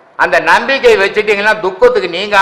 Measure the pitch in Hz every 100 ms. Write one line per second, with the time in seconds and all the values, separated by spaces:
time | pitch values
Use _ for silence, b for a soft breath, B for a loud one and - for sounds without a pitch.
0 | _ - 170 175 156 190 240 269 247 208
1 | 196 208 214 202 214 214 185 190 247 240
2 | 180 170 208 202